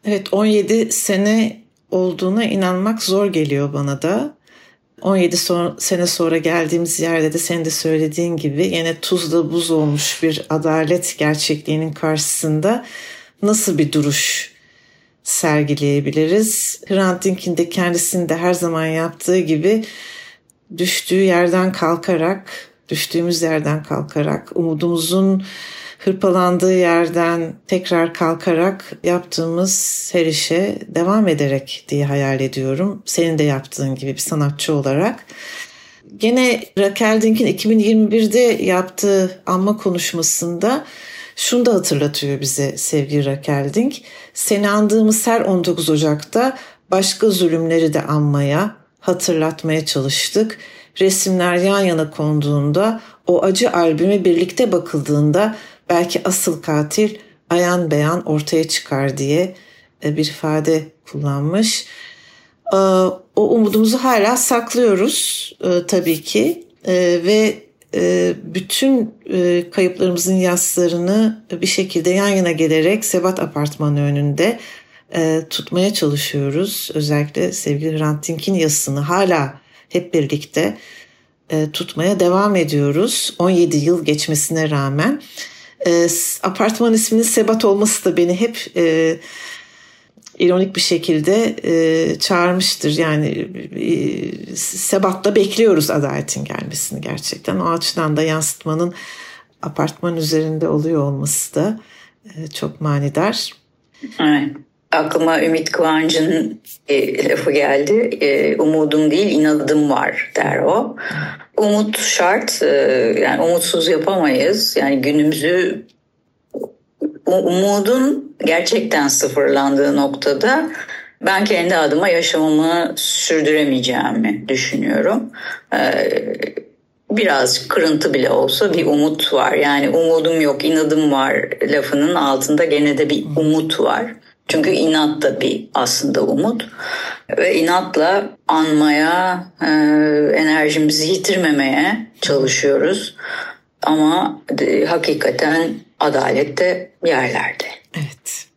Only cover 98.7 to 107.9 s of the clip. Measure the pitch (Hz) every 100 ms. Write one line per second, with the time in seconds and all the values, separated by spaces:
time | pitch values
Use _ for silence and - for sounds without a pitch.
98.7 | 156 175 - - - - - _ _ 151
99.7 | 151 156 - 175 165 156 156 156 156 160
100.7 | 151 156 160 143 139 143 - - 151 190
101.7 | 220 - - - _ - 156 160 - 151
102.7 | - 151 143 143 143 196 226 - - _
103.7 | _ _ _ 254 - 156 147 143 - -
104.7 | _ _ 160 156 165 165 160 160 160 160
105.7 | - 160 156 160 165 160 165 - - -
106.7 | - - 139 127 - - - - 143 143
107.7 | 139 147